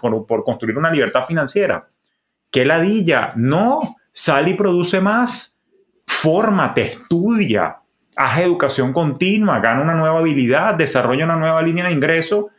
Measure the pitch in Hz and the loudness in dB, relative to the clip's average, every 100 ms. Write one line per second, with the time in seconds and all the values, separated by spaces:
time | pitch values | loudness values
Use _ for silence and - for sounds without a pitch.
0 | 120 110 110 117 - 113 113 113 160 156 | -4 -4 -4 -4 -4 -6 -4 -2 -2 0
1 | 120 180 - 165 139 - 190 - - _ | 0 -2 -2 -4 -2 -2 -2 -4 -8 _
2 | _ _ _ _ _ - 127 165 180 220 | _ _ _ _ _ 0 2 2 0 0
3 | 170 135 107 113 120 156 226 294 262 - | 0 0 0 -2 0 2 2 0 -4 -10
4 | _ - - 139 160 190 202 175 175 190 | _ -4 0 2 2 0 0 0 0 0
5 | 196 220 247 - - _ _ _ _ _ | 2 0 -2 -4 -10 _ _ _ _ _
6 | - - 156 170 220 196 139 - 107 - | -6 -2 2 2 2 2 0 0 -4 -4
7 | - 170 196 226 185 104 80 - _ _ | -4 0 2 0 2 0 -2 -6 _ _
8 | _ - 131 127 180 175 143 - 127 135 | _ -2 -2 2 0 2 0 0 -2 0
9 | 160 135 185 214 208 127 113 120 156 165 | -2 0 0 2 2 2 2 0 0 0
10 | 160 160 165 143 120 135 196 170 147 131 | 0 2 0 2 2 2 2 0 0 2
11 | 117 131 160 165 160 160 165 170 180 160 | 0 0 0 0 0 0 0 -2 -2 0
12 | 147 165 160 208 208 | 0 0 0 -2 -4